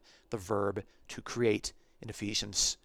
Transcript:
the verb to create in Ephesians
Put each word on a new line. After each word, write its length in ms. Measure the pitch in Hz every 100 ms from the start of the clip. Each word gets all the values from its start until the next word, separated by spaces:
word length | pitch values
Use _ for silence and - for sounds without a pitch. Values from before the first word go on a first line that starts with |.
| - - _
the 60 | 113
verb 460 | 90 104 101 98 - _ -
to 120 | -
create 500 | - 120 120 107 - - _ _
in 80 | 113
Ephesians 680 | - 104 104 104 90 - -